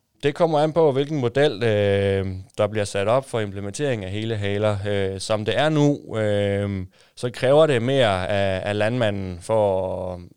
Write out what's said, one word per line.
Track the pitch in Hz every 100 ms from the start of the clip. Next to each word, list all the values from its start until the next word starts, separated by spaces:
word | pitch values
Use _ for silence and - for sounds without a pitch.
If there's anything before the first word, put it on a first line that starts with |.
| _ _
Det | 143
kommer | 147 165 147
an | 156
på, | 165 160
hvilken | 131 143 156
model, | 120 139 147 101
øh, | 117 104 101 98 98 98 95 92 - -
der | 104
bliver | 107
sat | 101 101 101
op | 131 131
for | 117
implementering | 104 98 101 101 143 113
af | 92
hele | 104 110 107
haler. | 101 101 107 101 104
Øh, | 101 95 95
som | - 107
det | 107 107
er | 151
nu, | 156 147 143 - 110
øh, | 107 101 101 101 101 98 92 _ _ -
så | 123
kræver | - 127 143 156
det | 123
mere | 117 139 113 92 -
af, | 101 98 92 104
af | 104
landmanden | 107 127 107 101 95 87
for | - 110 104 95 92 92 92
at, | 90 87